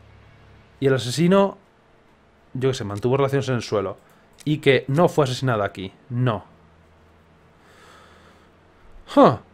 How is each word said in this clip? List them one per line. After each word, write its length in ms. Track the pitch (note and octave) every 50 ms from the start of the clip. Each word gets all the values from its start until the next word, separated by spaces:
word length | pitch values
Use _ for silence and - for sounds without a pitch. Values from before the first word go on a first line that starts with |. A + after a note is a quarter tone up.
| - - - - - - - - - - - - - _ _ -
y 80 | C3
el 80 | C3+ C3+
asesino, 640 | B2+ G#2+ B2 A#2+ C#3+ E3+ F3 F#3+ G3 G3 G3 - - _ _ _ _ _ _ _ _ _ _ _ _ _ _ _ _ _ _ -
yo 160 | B2+ B2+ C3+
qué 40 | B2+
sé, 100 | - A2
mantuvo 340 | G2+ G2+ G2+ - B2 C3
relaciones 300 | C3+ C#3 C3 C3+ C#3 A2+ B2+
en 60 | C3
el 60 | A#2
suelo. 360 | - - A#2 G2+ G2 F#2 G2+ - _ _ _ _ _ _ _ - -
Y 140 | D3 D3+ D3+
que 260 | D#3 D3 C3 A#2+ -
no 200 | - C3+ D#3+ F3+ E3
fue 160 | - - C#3+
asesinada 400 | B2+ B2+ - C3+ B2+ A#2+ G#2+ G2+
aquí. 260 | G2 - - F#2+ G2 - - _ -
No. 360 | B2 A#2+ B2 B2 A2 F#2+ - - - _ _ _ _ _ _ _ _ _ _ _ _ _ _ _ _ _ _ _ _ _ _ _ - - - - - - - - - - - - _ _ _ _ _ _ _ _ _ _ - - - - - - -
Huh. 220 | C#4+ C4+ F3 A#2 - - _